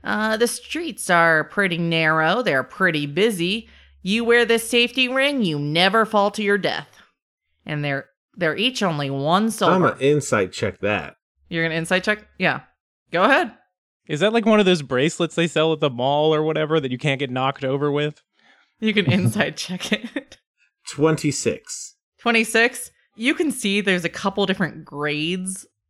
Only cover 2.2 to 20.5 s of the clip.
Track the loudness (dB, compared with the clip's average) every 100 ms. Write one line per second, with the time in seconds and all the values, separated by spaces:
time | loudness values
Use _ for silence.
2.2 | 2 2 0 0 -2 0 0 0 -2 0
3.2 | 0 0 -2 -2 -8 -20 _ _ -2 -2
4.2 | 4 4 4 2 2 2 2 0 0 0
5.2 | 0 2 0 0 0 2 4 4 2 2
6.2 | 2 0 0 0 0 -4 -8 _ _ _
7.2 | _ _ _ _ -10 -6 -4 -6 -8 _
8.2 | _ -4 -2 0 -2 0 -2 -2 -4 -2
9.2 | 0 2 0 0 2 4 2 2 2 2
10.2 | 0 0 0 -2 -6 -4 -2 -2 -4 _
11.2 | _ _ _ -4 -2 -4 -2 -2 0 -4
12.2 | -8 _ -2 -2 -8 _ _ _ _ 0
13.2 | 4 4 0 -8 _ _ _ _ -8 -2
14.2 | 0 2 4 4 6 2 0 0 0 0
15.2 | -2 0 0 2 0 2 0 0 0 2
16.2 | 2 2 0 -2 0 0 -2 -4 -2 -2
17.2 | -4 -2 -2 -2 -4 -2 -2 -2 -4 -8
18.2 | _ _ _ _ _ _ 0 0 2 2
19.2 | 0 0 -4 -4 -10 -8 -4 -6 -6 -12
20.2 | -12 -20 _